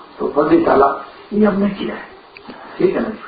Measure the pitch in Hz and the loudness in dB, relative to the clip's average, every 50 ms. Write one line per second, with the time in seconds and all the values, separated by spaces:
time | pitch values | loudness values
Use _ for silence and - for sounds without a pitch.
0 | - - - - - 127 - 143 151 151 165 165 - - - 135 - - - - | -18 -20 -12 -8 -6 -4 0 0 2 4 4 4 4 4 4 4 4 2 2 -4
1 | - - - - - - 208 208 214 202 185 196 202 202 - - - - - - | -10 -18 -20 -20 -16 -6 0 2 2 2 2 2 -2 -2 -2 -4 -8 -8 -8 -10
2 | - - - - - - - - - - - - - - - - - 190 - 247 | -14 -18 -20 -20 -20 -20 -20 -20 -20 -20 -20 -20 -20 -18 -6 0 0 0 0 0
3 | 226 220 214 - - | -4 -6 -8 -12 -14